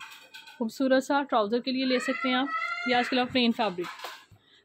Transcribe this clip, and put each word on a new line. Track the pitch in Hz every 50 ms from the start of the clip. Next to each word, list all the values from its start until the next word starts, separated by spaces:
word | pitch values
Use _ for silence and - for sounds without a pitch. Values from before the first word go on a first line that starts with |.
| - - - - - - - - - - -
खूबसूरत | - 240 220 - - 269 262 262 269 262
सा, | - 285 277
ट्राउज़र | 277 269 269 233 208 202 233 247
के | 247 262
लिए | 254 262 262
ले | 254 254 254
सकते | 254 - 262 - - 254
हैं | 254
आप, | 254 277 269 - - - - - - - 247
या | 247 247
इसके | 240 - 269
अलावा | 247 247 247
प्लेन | - 254 240 233
फैब्रिक। | 226 - 226 202 180 180 175 - - - - - - - - _ - _ _ _ _ -